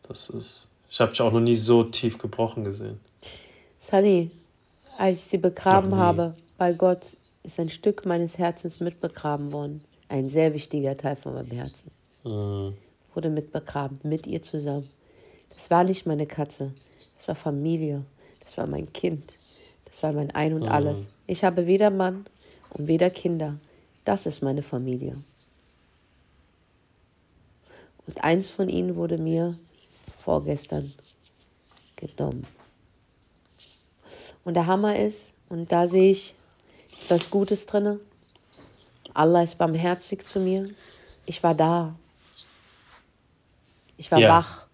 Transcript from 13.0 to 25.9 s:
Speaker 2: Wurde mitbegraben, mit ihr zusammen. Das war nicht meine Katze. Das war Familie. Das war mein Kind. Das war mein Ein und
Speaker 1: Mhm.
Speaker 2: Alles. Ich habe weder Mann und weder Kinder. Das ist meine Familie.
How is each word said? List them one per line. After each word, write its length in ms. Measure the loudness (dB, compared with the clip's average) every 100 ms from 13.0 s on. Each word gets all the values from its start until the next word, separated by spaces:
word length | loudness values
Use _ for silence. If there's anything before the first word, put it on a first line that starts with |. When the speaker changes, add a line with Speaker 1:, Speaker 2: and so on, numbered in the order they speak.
| _
Speaker 2:
Wurde 160 | -6 -4
mitbegraben, 720 | -4 -6 -12 -8 -8 -6 -8
mit 220 | -6 -6 -4
ihr 160 | -10
zusammen. 480 | -8 -6 -4 -6 -8 _ _ _ -20 -20 _
Das 160 | -20 2
war 140 | 4
nicht 240 | 4 0 -2
meine 180 | -2 -4
Katze. 480 | -4 -8 -6 -10 -12 _ _ _ _
Das 100 | -10
war 80 | -6
Familie. 680 | -4 -2 -2 -2 -2 -4 -8 _ -20 _
Das 140 | -16 -8
war 80 | -6
mein 260 | -6 -8
Kind. 420 | -4 -4 -4 -12 _ _ _ -20 _ _
Das 160 | -6
war 100 | -4
mein 200 | -2 -4
Ein 220 | -2 0
und 100 | 0
Speaker 1:
Mhm. 60 | 0
Speaker 2:
Alles. 400 | 0 0 -4 -8 _ -8
Ich 160 | 0
habe 240 | 0 2 2
weder 240 | 4 4
Mann 340 | 2 -2 -4 -14 _ -20 -20 _
und 160 | -8 0
weder 240 | 2 2
Kinder. 460 | 2 -2 -2 -4 -8 _ _ _ _ -4
Das 200 | -2 -4
ist 160 | -4
meine 220 | -4 -4
Familie. 540 | -6 -8 -6 -6 -8 -12 -18 _ _ _ _ _ _